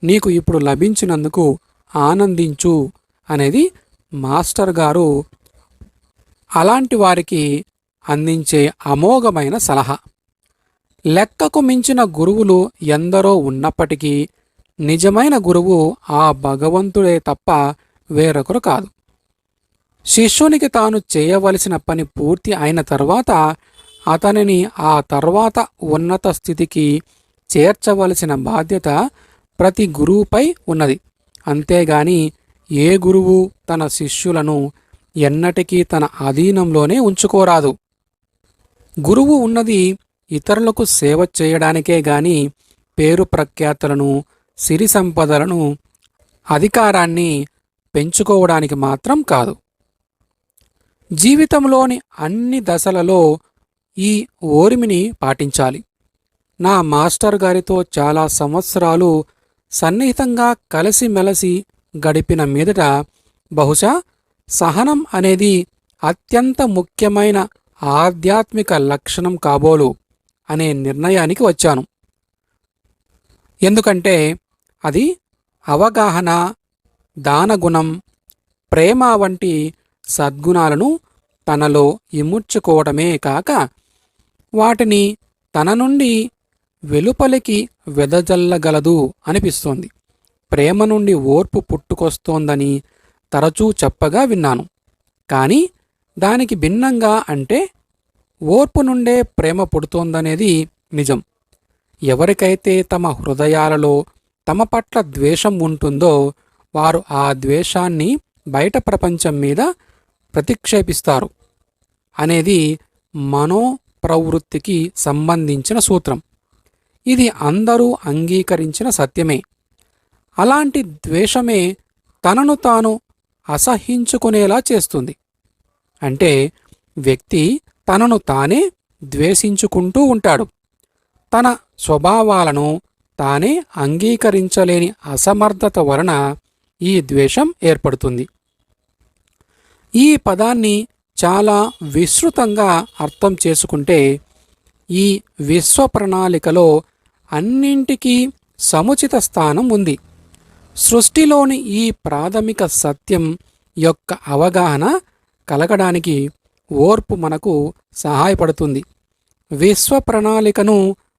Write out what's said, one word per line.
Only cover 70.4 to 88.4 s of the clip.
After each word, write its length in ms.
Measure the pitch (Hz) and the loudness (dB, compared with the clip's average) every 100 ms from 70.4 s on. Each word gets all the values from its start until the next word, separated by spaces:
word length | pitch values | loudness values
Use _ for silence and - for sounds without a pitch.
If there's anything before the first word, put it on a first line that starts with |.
| - | -8
అనే 220 | 156 160 | -4 -4
నిర్ణయానికి 720 | 139 135 139 170 190 160 196 | -4 -6 -4 0 0 0 0
వచ్చాను. 420 | 220 165 165 131 - _ _ _ _ _ _ _ _ _ _ _ _ _ _ _ _ _ | 0 2 0 0 -4 _ _ _ _ _ _ _ _ _ _ _ _ _ _ _ _ _
ఎందుకంటే, 720 | 185 214 214 185 190 175 151 175 _ _ _ _ | 2 2 2 0 2 2 0 -4 _ _ _ _
అది 320 | 156 151 294 359 _ _ _ _ - | -4 0 0 -2 _ _ _ _ -2
అవగాహన, 840 | 147 220 220 208 170 175 170 180 - _ _ _ _ _ - | 0 2 2 0 0 0 -2 -2 -8 _ _ _ _ _ -8
దానగుణం, 840 | 139 147 202 208 170 165 160 160 - _ _ _ _ _ _ | -2 0 2 0 0 0 -2 -6 -14 _ _ _ _ _ _
ప్రేమ 320 | 160 170 254 | 2 2 4
వంటి 720 | 247 214 190 185 185 156 156 - _ _ - | 2 2 0 -2 -4 -4 -6 -10 _ _ -8
సద్గుణాలను 920 | - 143 143 160 180 160 147 262 330 - _ _ _ - | -4 -4 -2 0 2 2 0 0 -2 -8 _ _ _ -4
తనలో 500 | 147 147 147 143 214 _ | -2 2 2 2 0 _
ఇముడ్చుకోవడమే 1040 | 151 147 214 - 214 - 156 151 143 170 156 | -6 -4 -4 -4 -4 2 2 2 0 -2 -2
కాక, 500 | 143 139 190 277 127 - _ _ _ _ _ _ _ | -4 -4 -2 -2 -2 -8 _ _ _ _ _ _ _
వాటిని 640 | 214 220 226 226 202 202 214 _ _ _ 156 | 0 2 2 2 2 0 -4 _ _ _ -2
తన 140 | 160 | 0
నుండి 560 | 226 262 277 254 220 233 - _ _ _ _ | 0 0 2 2 0 -4 -10 _ _ _ _
వెలుపలికి 840 | 147 147 202 - 269 262 - 208 240 _ - | -4 0 0 0 0 0 0 -4 -4 _ -6
వెదజల్లగలదు 1300 | 143 143 170 170 180 | -2 0 0 0 0